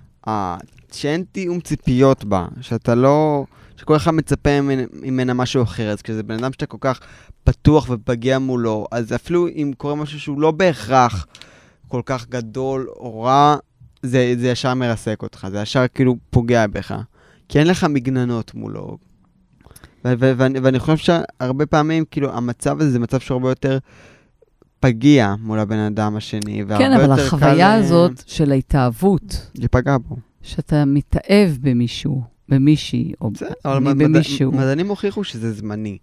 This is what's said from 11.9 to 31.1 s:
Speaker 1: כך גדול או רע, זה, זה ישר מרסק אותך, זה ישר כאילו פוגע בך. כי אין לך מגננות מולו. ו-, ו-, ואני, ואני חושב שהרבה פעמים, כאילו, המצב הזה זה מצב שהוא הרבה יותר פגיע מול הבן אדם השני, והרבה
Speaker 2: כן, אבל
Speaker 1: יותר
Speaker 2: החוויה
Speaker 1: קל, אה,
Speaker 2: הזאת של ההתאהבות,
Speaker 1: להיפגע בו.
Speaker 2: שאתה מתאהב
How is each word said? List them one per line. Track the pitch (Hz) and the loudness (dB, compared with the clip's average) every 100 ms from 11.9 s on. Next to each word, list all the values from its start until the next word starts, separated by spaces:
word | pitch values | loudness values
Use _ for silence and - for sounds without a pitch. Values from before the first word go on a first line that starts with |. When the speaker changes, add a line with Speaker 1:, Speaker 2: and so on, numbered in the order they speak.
| 123 117 | -8 -6
Speaker 1:
כך | 131 120 | -8 -6
גדול | 123 113 127 131 131 127 | -10 -8 -6 -4 -6 -8
או | - 123 110 | -12 -14 -6
רע, | 120 139 147 147 - _ - _ | 2 4 4 2 -4 _ -20 _
זה, | 127 127 123 123 | -2 2 2 0
זה | 123 | 0
ישר | 120 131 | -2 -2
מרסק | 127 123 107 113 107 | -2 -2 -4 -4 -8
אותך, | 107 - 95 | -10 -12 -10
זה | 101 | -8
ישר | 107 135 127 | -4 0 0
כאילו | - 127 120 - | 0 0 0 0
פוגע | 127 117 120 107 | 0 2 2 2
בך. | - - 104 113 _ _ _ - | -4 -8 -10 -12 _ _ _ -4
כי | 143 | 2
אין | 160 | 2
לך | 180 | 2
מגננות | 175 139 123 131 123 117 - | 0 0 -2 -2 -2 -4 -8
מולו. | 113 107 104 95 - _ _ _ _ _ _ _ - - _ | -12 -12 -12 -14 -16 _ _ _ _ _ _ _ -20 -20 _
ו-, | 123 120 | -2 2
ו-, | 131 123 | 2 4
ואני, | 131 135 | 2 2
ואני | 131 131 | 2 2
חושב | - 156 - 170 - - | 2 0 2 0 0 -6
שהרבה | 127 131 147 | -4 -2 0
פעמים, | 156 151 160 156 | 2 2 0 -2
כאילו, | - 139 120 | -4 -4 -4
המצב | 120 117 143 143 | -6 -4 -4 0
הזה | 151 | 0
זה | 123 | 0
מצב | 117 131 | 0 -4
שהוא | - 127 | -2 -2
הרבה | 127 | -2
יותר | 131 135 135 - _ - _ _ _ _ _ _ - | -2 -2 -2 -4 _ -20 _ _ _ _ _ _ 0
פגיע | 131 113 139 143 101 101 | 2 4 6 6 4 -2
מול | 113 107 | -4 -4
הבן | 104 110 | -2 -2
אדם | 104 104 107 107 | -2 -2 -2 -4
השני, | - 107 104 104 | -8 -8 -6 -6
והרבה | 98 104 | -4 0
Speaker 2:
כן, | 269 | 2
אבל | 262 139 | 4 4
Speaker 1:
יותר | 135 135 | 4 2
Speaker 2:
החוויה | 151 151 | 2 4
Speaker 1:
קל, | 156 | 6
אה, | 190 | 6
Speaker 2:
הזאת | 220 180 170 170 127 - | 4 4 4 4 0 -8
של | - 147 | -2 2
ההתאהבות, | 135 - 143 123 113 190 180 - - - | 2 2 2 2 2 2 0 -2 -8 -8
Speaker 1:
להיפגע | - 120 127 131 135 | -6 -2 0 2 0
בו. | - 123 - _ | -2 -12 -14 _
Speaker 2:
שאתה | - - - 151 | -14 -10 -2 0
מתאהב | 139 143 - | 2 0 0